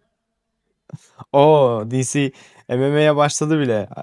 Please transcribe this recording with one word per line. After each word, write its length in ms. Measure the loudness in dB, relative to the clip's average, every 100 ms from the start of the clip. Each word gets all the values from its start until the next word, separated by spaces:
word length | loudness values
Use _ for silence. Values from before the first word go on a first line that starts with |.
| _ _ _ _ _ _ _ _ _ -20 _ -20 -4
Oo, 580 | 2 4 4 2 0 -4
D 140 | -4
C 280 | -4 -2 -4 -6 -18 _ -8
M 80 | -4
M 200 | -2 2
A'ye 200 | 2 2
başladı 440 | 0 -2 -2 -2
bile. 280 | 0 -2 -4 -10